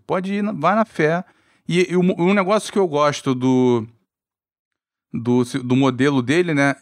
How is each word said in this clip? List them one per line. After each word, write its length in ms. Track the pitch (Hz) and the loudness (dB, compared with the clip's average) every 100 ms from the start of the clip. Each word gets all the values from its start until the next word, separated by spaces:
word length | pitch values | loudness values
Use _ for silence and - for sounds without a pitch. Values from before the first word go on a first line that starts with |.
| - | -6
pode 280 | 170 190 | -4 -4
ir, 100 | 202 | -4
na, 80 | 208 | -4
vai 240 | 185 160 214 | -2 0 0
na 100 | 214 | -2
fé. 380 | - 151 170 - _ _ _ - | 0 0 0 -6 _ _ _ -4
E, 240 | 170 170 | 0 0
e 40 | 180 | 2
o, 60 | |
um 320 | 180 - 175 | 2 2 0
negócio 380 | 202 185 214 - | 2 0 -2 -2
que 60 | 208 | -2
eu 100 | 180 | 0
gosto 460 | 143 147 143 143 | 2 0 0 -2
do, 540 | 127 131 127 127 120 113 _ _ _ _ _ _ _ _ _ _ _ _ | -2 0 2 2 0 -2 _ _ _ _ _ _ _ _ _ _ _ _
do, 300 | - 120 123 | -6 0 0
do 320 | 123 139 123 127 | 0 -4 -2 2
modelo 460 | 135 127 139 139 | 2 2 0 0
dele, 320 | 123 160 175 | 0 0 0
né? 220 | 143 139 135 | 0 0 -2